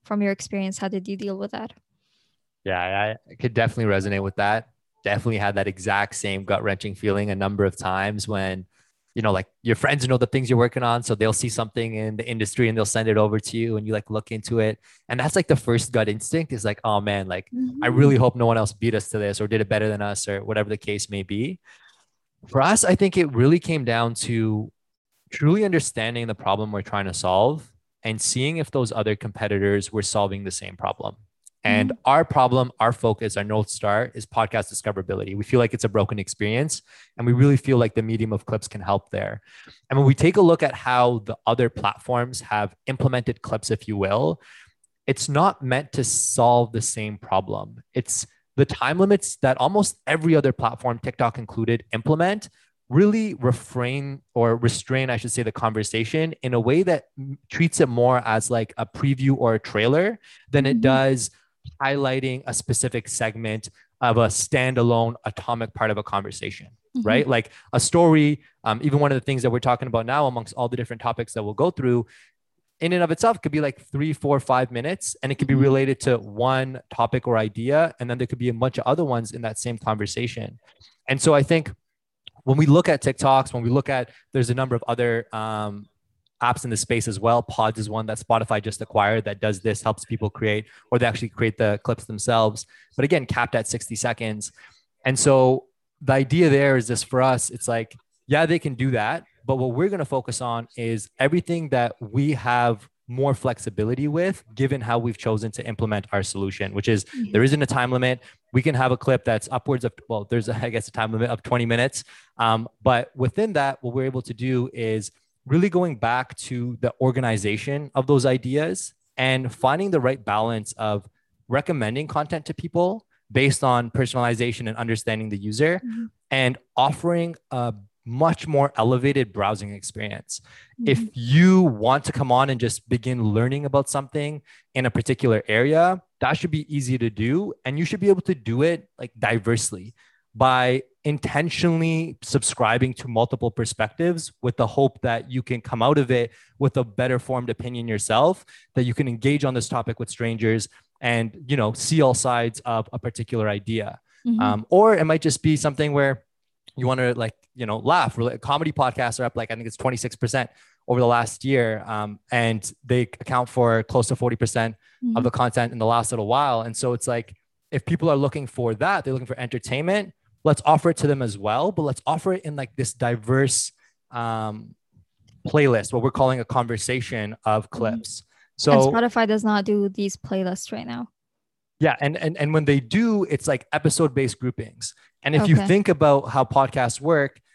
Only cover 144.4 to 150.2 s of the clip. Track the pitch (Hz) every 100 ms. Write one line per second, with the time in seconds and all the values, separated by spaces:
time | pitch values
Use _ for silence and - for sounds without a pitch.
144.4 | 127 - 110 139 139 - 123 117 131 127
145.4 | - 120 - 120 123 151 127 123 117 -
146.4 | _ - 139 135 117 101 127 123 - 127
147.4 | 120 - 123 123 117 104 - 113 156 190
148.4 | - - _ 131 120 117 135 113 135 147
149.4 | 135 127 - 123 113 113 113 -